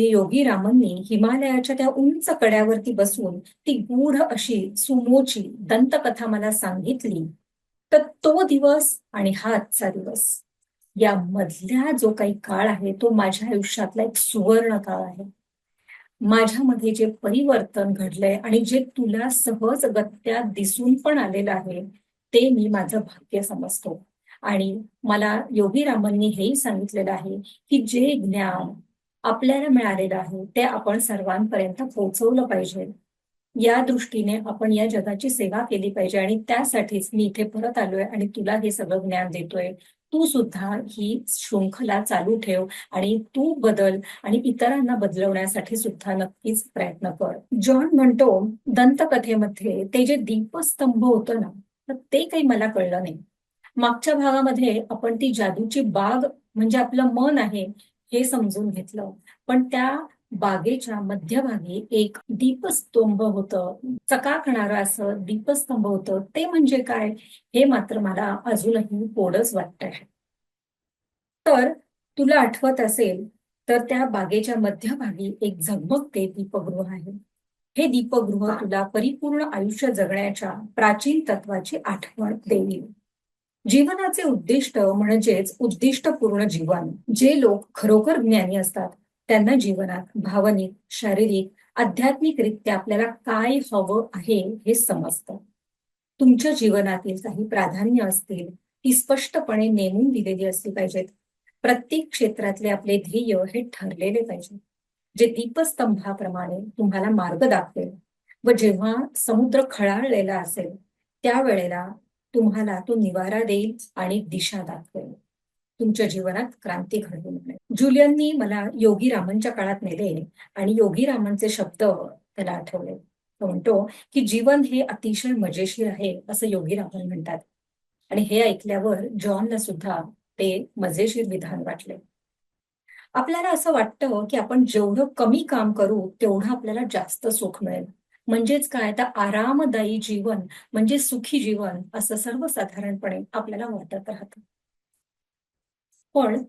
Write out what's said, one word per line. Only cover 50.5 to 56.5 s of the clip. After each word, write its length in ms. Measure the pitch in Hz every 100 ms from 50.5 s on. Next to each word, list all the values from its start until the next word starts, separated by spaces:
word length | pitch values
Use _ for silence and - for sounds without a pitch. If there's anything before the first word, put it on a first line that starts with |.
| 330 320 - 262 226
होतं 360 | 247 220 233 226
ना, 100 | 190 - _ _ -
तर 60 | 262 -
ते 120 | 277 330
काही 140 | 320
मला 280 | 277 208 214
कळलं 320 | 196 180 180
नाही. 140 | 175 160 - _ _ _ _ 247
मागच्या 380 | 240 240 311
भागामध्ये 680 | 285 277 269 262 233 247 220 220
आपण 260 | 214 233 226
ती 160 | 269
जादूची 480 | 220 196 196 220 277
बाग 460 | 233 190 202 247 277 - _